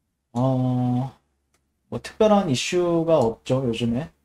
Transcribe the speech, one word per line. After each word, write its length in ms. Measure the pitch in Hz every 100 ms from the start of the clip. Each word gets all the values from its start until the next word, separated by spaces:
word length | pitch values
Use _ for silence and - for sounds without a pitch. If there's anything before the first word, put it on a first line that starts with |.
| _ _ _
어, 800 | 120 131 131 127 127 123 123 131 - _ _ _ _ _ _ _
뭐 120 | 120
특별한 480 | - - 214 202 180
이슈가 720 | 123 - 180 175 170 165 156
없죠, 440 | 113 - - 131 127
요즘에. 420 | 113 117 117 165 _